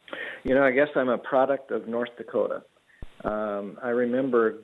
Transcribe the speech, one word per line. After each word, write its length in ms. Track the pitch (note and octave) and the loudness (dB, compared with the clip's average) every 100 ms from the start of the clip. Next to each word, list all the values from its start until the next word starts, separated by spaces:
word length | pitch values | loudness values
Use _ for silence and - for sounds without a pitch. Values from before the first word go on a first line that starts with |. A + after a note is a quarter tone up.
| - - - - | -14 -12 -10 -8
You 120 | - | 0
know, 80 | C3 | 4
I 100 | C#3 | 4
guess 160 | B2+ D3 | 4 2
I'm 140 | D3 B2+ | 2 0
a 100 | A2+ | 0
product 520 | - C3+ C3 C#3 - | 0 2 2 0 -2
of 180 | A2 A2 | -6 -4
North 220 | A#2 A#2+ - | -4 -6 -8
Dakota. 460 | A2+ A#2 G2 - - _ _ - - - | -6 -2 0 -2 -10 _ _ -18 -18 -8
Um, 540 | - G#2+ G#2+ G2+ G2+ - | -6 -4 -4 -6 -8 -8
I 60 | B2+ | -4
remember 680 | A#2+ A#2+ B2+ C3+ A#2+ A2+ - | 0 0 0 2 2 2 0